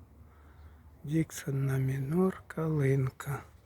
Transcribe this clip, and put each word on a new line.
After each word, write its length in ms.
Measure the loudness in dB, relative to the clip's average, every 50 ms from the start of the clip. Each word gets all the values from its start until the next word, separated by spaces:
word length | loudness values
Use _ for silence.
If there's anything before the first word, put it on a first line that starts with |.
| -20 -20 -20 -20 -20 -20 -20 -20 -20 -20 -20 -20 -20 -20 -20 -20 -20 -20 -20 -14 -8
Діксон 640 | -2 0 0 0 0 -4 -8 -6 -4 -2 0 0
на 120 | 0 0
мінор, 680 | 0 0 0 0 -2 -2 0 2 2 2 2 0 -4 -12
калинка. 960 | -10 -6 -4 -2 0 2 2 4 4 4 4 2 0 -4 -8 -8 -6 -6 -6 -8 -14 -20 -20 -20